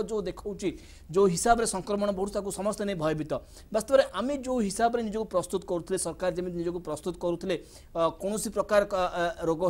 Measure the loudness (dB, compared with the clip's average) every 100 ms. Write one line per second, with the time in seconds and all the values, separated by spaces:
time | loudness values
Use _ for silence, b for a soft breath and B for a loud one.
0 | -2 -2 -4 -6 -10 -4 -4 -6 B B
1 | B 4 4 4 4 4 4 -2 -2 -2
2 | 0 0 -2 -2 -4 -4 -4 -2 -2 0
3 | 0 0 -2 -6 B B B -4 6 6
4 | 6 0 -4 -4 -2 0 0 2 2 2
5 | -2 -4 -2 -2 0 -4 -2 -4 -2 -2
6 | -2 -2 -2 -2 -4 -2 -4 -4 -6 -6
7 | -6 -4 -2 -2 -2 -4 B B B 0
8 | 0 0 -4 -2 -2 -2 4 4 4 0
9 | 0 0 -2 0 0 2 2